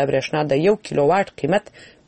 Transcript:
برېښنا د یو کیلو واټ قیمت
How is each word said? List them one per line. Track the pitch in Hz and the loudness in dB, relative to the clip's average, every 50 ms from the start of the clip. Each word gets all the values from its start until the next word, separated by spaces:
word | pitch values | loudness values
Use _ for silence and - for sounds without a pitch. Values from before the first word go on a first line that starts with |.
| 139 | 0
برېښنا | 135 135 135 131 - - 151 151 | 2 0 -2 -2 -2 -4 -4 -2
د | 147 139 | 0 0
یو | 139 160 196 214 | 0 2 2 0
کیلو | - - - - 147 143 147 | 0 -2 -6 -2 0 2 2
واټ | 175 196 190 - - | 2 2 0 -2 -6
قیمت | - - 139 180 208 - - _ - - - - _ _ | -8 -4 -2 -2 -2 -2 -6 _ -20 -20 -20 -20 _ _